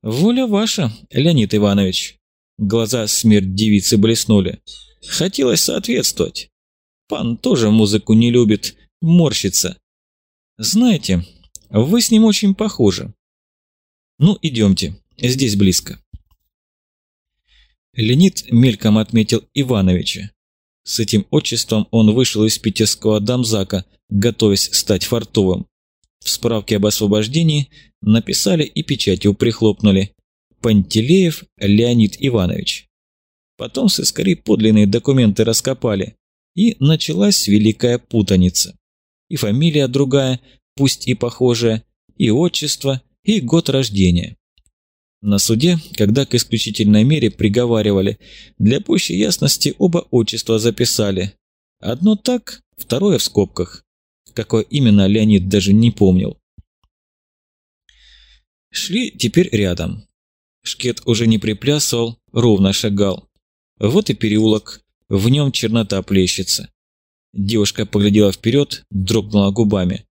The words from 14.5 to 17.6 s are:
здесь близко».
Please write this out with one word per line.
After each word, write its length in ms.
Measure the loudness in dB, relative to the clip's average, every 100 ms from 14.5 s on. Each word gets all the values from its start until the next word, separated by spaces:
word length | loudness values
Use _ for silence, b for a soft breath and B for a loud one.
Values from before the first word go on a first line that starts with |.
| 0 2 2 -2 -10 _ _
здесь 380 | -4 -2 -2 2
близко». 420 | 2 0 -4 -18 _ -20 _ _ _ _ _ _ _ _ _ _ _ _ _ _